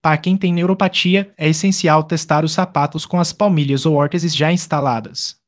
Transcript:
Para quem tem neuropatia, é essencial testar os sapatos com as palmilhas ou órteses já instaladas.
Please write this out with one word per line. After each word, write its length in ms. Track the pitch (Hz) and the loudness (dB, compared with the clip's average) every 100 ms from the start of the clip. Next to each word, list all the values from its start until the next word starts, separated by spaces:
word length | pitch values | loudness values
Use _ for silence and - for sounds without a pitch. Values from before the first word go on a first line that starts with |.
Para 140 | 160 156 | 0 0
quem 200 | 180 190 | 0 0
tem 160 | 180 | 0
neuropatia, 800 | 175 180 190 190 - 180 190 196 - | 0 0 0 0 0 0 0 -2 -2
é 120 | 156 | -2
essencial 540 | 156 196 190 165 156 | 0 0 2 2 2
testar 420 | 156 165 - 151 | 2 -2 0 0
os 80 | 160 | 0
sapatos 540 | 196 185 147 143 160 - | -2 -2 -2 -2 -4 -4
com 140 | 180 | -2
as 120 | 165 | -2
palmilhas 540 | - 208 160 139 139 160 | 0 0 2 0 0 2
ou 80 | |
órteses 400 | 143 147 175 165 | 2 0 -2 -2
já 180 | 139 151 | 0 0
instaladas. 840 | 175 - 151 139 113 107 - - - | 0 -2 -2 -2 -2 -6 -10 -10 -12